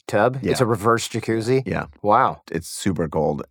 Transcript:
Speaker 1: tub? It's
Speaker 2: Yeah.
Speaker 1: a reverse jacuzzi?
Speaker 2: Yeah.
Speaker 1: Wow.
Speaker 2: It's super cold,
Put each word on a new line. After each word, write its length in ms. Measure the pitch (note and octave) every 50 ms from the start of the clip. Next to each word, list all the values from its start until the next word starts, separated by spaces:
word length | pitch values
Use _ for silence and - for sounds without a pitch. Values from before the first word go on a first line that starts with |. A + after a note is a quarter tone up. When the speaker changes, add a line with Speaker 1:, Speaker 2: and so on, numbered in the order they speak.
| _ -
Speaker 1:
tub? 280 | A2+ G#2 G#2+ B2+ C3 C3
It's 180 | G2+ - - B2+
Speaker 2:
Yeah. 40 | B2+
Speaker 1:
a 20 |
reverse 420 | A2 A#2 F2+ G2+ A#2 A2+ A2+ - -
jacuzzi? 540 | - A2+ - A2+ A2+ A2+ G#2+ A#2+ C3 C3+ B2
Speaker 2:
Yeah. 220 | F#2 F2+ D#2 C#2+ - - _
Speaker 1:
Wow. 400 | - G#2 G#2+ B2+ C3 F#2+ D#2+ - - -
Speaker 2:
It's 180 | - E2 - -
super 400 | - - - G2+ F2 F2 E2 D2+
cold, 340 | D#2 D#2 D2+ D2+ D2 C#2 - -